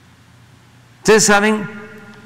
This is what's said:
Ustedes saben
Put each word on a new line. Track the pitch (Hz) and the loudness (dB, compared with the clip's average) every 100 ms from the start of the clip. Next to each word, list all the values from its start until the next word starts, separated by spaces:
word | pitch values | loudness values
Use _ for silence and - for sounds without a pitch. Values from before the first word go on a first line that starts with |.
| _ _ _ _ - _ _ _ _ _ | _ _ _ _ -20 _ _ _ _ _
Ustedes | - 214 | 2 2
saben | 202 202 214 214 190 - - - - - | 2 2 0 -2 -6 -14 -20 -20 -20 -20